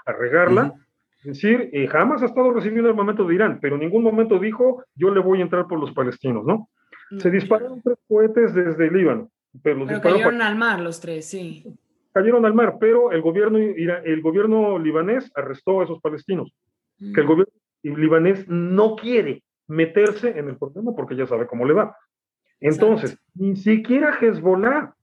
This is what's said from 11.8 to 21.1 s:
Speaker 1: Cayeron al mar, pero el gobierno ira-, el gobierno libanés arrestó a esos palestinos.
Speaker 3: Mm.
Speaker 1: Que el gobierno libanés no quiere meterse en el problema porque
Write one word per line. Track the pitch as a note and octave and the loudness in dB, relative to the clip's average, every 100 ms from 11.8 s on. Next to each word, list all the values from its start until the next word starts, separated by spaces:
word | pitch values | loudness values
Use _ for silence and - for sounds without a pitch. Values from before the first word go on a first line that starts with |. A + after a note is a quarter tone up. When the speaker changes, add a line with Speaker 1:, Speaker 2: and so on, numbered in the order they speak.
| _ _ _ | _ _ _
Speaker 1:
Cayeron | F#3+ G#3+ A#3+ A3 | 0 2 4 4
al | |
mar, | G#3+ G#3+ F#3+ | 4 2 2
pero | A3 A#3 A#3+ | 2 4 4
el | E3 | 2
gobierno | E3 F3 G#3+ A3 | 0 0 0 2
ira-, | G#3+ E3 E3+ F3 | 0 -2 -4 -4
el | E3 D#3+ | -2 -2
gobierno | D#3+ F3 A3 A3 G#3 F#3+ | 0 0 2 2 2 0
libanés | D#3+ D#3 F3 B3+ B3+ | 0 -2 0 -4 -4
arrestó | C#3+ C3+ C3+ - F#3+ | -10 -8 -8 -2 0
a | F3 | -2
esos | E3 | -4
palestinos. | D#3 D3+ - F#3 B2 _ _ _ _ _ | -8 -8 -6 -6 -8 _ _ _ _ _
Speaker 3:
Mm. | G2+ | -6
Speaker 1:
Que | G2+ | 0
el | D3 | 2
gobierno | D#3+ G3 _ _ _ | 4 2 _ _ _
libanés | D3 D3 D#3 E3 E3+ G3 F#3+ | -10 -2 2 4 2 0 -2
no | F3 F3 F#3+ A3 G#3+ | -4 -2 2 2 0
quiere | A3+ B3 D#3+ B2 _ _ - | -2 0 0 -6 _ _ -10
meterse | D#3 E3 F#3 G#3+ G#3 A#3+ E3+ | -2 0 2 2 0 -4 -4
en | C#3+ | -10
el | B2+ | -8
problema | C#3 D3+ A#3 A#3 | -12 -8 -8 -6
porque | - | -8